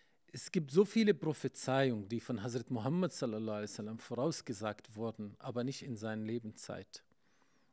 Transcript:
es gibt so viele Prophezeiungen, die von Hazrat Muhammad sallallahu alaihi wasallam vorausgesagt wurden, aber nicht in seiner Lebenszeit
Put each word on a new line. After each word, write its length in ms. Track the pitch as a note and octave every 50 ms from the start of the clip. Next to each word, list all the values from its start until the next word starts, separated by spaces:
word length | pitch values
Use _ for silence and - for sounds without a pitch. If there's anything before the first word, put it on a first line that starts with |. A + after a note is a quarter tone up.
| _ _ _ _ _ -
es 200 | - C3 - -
gibt 200 | - F#3 D#3 C3
so 120 | C3+ F3+ G#3
viele 300 | G3 - A3+ A3 G#3 F3+
Prophezeiungen, 960 | C#3+ - D#3+ C#3+ - - B2+ - - - C3 C3 C3+ C3+ C3 A#2+ G#2+ G2 F#2+
die 100 | A#2 A2+
von 220 | - - B2 G#2
Hazrat 300 | G#2 B2 A#2 B2+ A2+ -
Muhammad 420 | B2+ A2+ A2 C3+ E3 F3+ F#3 E3+ -
sallallahu 440 | - C#3+ A#2+ G#2+ G#2+ A2 A2 G#2+
alaihi 120 | G#2 G#2 G#2
wasallam 300 | - - G#2 G#2+ A2+ A2+
vorausgesagt 960 | - - B2+ A#2+ B2 - - - - - A#2 G2 G#2+ G#2+ G#2 - - - G#2+
wurden, 400 | G#2+ A#2 A2+ A2 - G#2+ G2+ -
aber 260 | - - C3+ A2+ B2 A#2+
nicht 200 | C3+ C3+ - -
in 120 | C#3+ A#2
seiner 280 | G#2 G#2+ A2 A2 A2 A2
Lebenszeit 800 | A2 A#2 A#2+ A#2+ G#2+ G#2+ - - - - F#2 F#2+ - - - - _ _ _ _ _ _ _ _ _ _ _ _ _